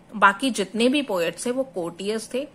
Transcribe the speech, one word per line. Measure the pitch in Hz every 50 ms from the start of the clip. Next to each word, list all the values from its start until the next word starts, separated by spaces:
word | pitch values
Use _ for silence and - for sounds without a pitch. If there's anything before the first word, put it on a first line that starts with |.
| - - -
बाकी | 208 208 196 196 - - 269
जितने | 220 - 190 185 - 214 233 254
भी | 262 294 277
पोएट्स | - 202 180 165 165 170 - -
थे | 240
वो | 247 262 262
कोर्टियर्स | 262 - 190 165 170 170 - 190 202 214 220 214 - -
थे। | 247 - -